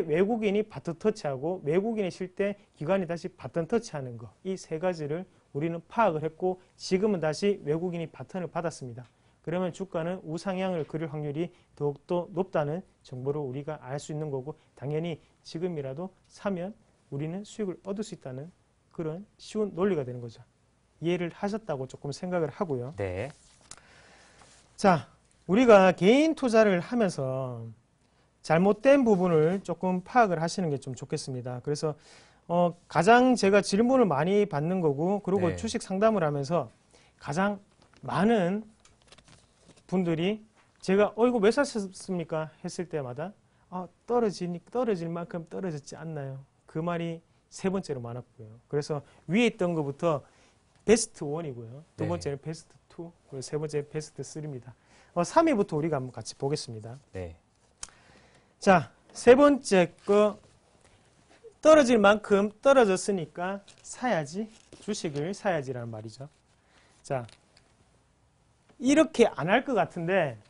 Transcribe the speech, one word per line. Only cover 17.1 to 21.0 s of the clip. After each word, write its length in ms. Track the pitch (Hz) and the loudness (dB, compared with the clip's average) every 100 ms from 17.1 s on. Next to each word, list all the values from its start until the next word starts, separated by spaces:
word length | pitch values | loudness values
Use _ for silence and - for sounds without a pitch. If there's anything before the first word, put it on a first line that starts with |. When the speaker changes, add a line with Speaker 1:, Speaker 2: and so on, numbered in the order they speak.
Speaker 1:
우리는 320 | 139 156 180 | -10 -8 -10
수익을 360 | 208 - 202 165 | -12 -10 -8 -8
얻을 220 | 190 202 | -10 -10
수 100 | 214 | -10
있다는 380 | 170 135 127 160 - _ _ _ | -12 -14 -14 -14 -20 _ _ _
그런 340 | - 160 165 208 _ | -10 -8 -8 -14 _
쉬운 340 | - 214 208 | -10 -6 -4
논리가 300 | 165 202 165 | 0 0 0
되는 160 | 123 123 | -4 -8
거죠. 200 | 120 - - _ _ _ _ - | -12 -16 -20 _ _ _ _ -6